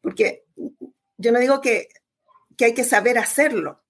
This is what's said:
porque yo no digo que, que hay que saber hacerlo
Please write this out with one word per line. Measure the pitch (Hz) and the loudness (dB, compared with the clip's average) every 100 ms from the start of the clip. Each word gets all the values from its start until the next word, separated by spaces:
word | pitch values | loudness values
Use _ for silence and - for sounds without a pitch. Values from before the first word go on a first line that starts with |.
porque | 330 - - - _ - - _ - _ _ - | -8 -2 -2 -4 _ -16 -16 _ -20 _ _ -4
yo | 226 | 0
no | 240 | 2
digo | 254 269 | 2 0
que, | 269 226 - _ _ _ _ _ _ - | 0 -4 -6 _ _ _ _ _ _ 0
que | 233 | 0
hay | |
que | 233 | 2
saber | 247 208 220 233 | 2 2 2 0
hacerlo | 214 - 302 226 151 - | 0 0 0 0 -6 -12